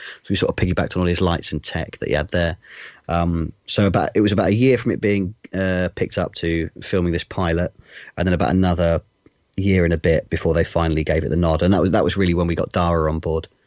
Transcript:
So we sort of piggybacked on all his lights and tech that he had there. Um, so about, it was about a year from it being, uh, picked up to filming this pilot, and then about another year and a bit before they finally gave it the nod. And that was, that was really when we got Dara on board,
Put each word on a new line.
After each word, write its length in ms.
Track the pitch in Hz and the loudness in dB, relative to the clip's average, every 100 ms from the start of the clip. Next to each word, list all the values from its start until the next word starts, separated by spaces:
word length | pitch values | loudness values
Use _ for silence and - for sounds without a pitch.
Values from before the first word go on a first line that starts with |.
| - - | -18 -12
So 80 | - | -4
we 60 | 98 | -2
sort 140 | - | 0
of 60 | - | 0
piggybacked 380 | 90 85 - 92 | 0 0 -2 0
on 60 | |
all 60 | 90 | 0
his 120 | 85 | 2
lights 300 | 90 85 - | 0 0 -4
and 140 | 76 | -6
tech 340 | - 80 - - | -6 -8 -8 -8
that 100 | - | -2
he 60 | |
had 140 | 73 73 | -2 0
there. 280 | 90 85 82 - - - - - | 0 -2 -4 -12 -20 -20 -14 -4
Um, 440 | 85 85 85 80 - - | -2 0 0 -4 -8 -6
so 200 | - 98 | 0 2
about, 240 | 87 78 | 2 0
it 60 | - | 2
was 100 | 104 | 2
about 180 | 104 90 | 2 2
a 60 | |
year 240 | 107 131 120 | 4 4 2
from 140 | 123 | 0
it 80 | 80 | -2
being, 340 | 107 101 92 - - | 0 0 -2 -8 -8
uh, 360 | 92 95 92 87 | -4 -2 0 -2
picked 220 | - - - | -4 -4 -4
up 180 | 82 - | -4 -4
to 340 | 85 82 80 - | -2 -2 -4 -8
filming 320 | - 95 87 | -4 -2 0
this 120 | 82 | -2
pilot, 500 | - - 87 82 90 - - - - - | -4 -4 0 0 -2 -6 -20 -20 -12 -4
and 100 | 90 | 0
then 80 | |
about 160 | 90 67 | 2 2
another 520 | 92 92 87 85 85 - _ _ _ _ - | 2 2 2 2 0 -4 _ _ _ _ -2
year 280 | 98 92 | 2 4
and 80 | 85 | 4
a 60 | 80 | 2
bit 320 | 87 80 - | 2 2 0
before 240 | 82 85 | -2 0
they 80 | 80 | 0
finally 400 | 80 87 82 78 | 0 0 0 0
gave 220 | 78 80 | 0 0
it 60 | 80 | 0
the 60 | 80 | 0
nod. 260 | 85 78 | 2 2
And 120 | 87 | 2
that 60 | 95 | 2
was, 100 | 87 | 2
that 140 | 101 | 2
was 120 | 78 98 | 0 0
really 180 | 92 | 0
when 120 | 85 85 | 2 0
we 80 | |
got 160 | 82 - | -2 -2
Dara 380 | 98 85 85 78 | 0 2 2 0
on 80 | 80 | -2
board, 300 | 82 80 - _ | -2 -4 -6 _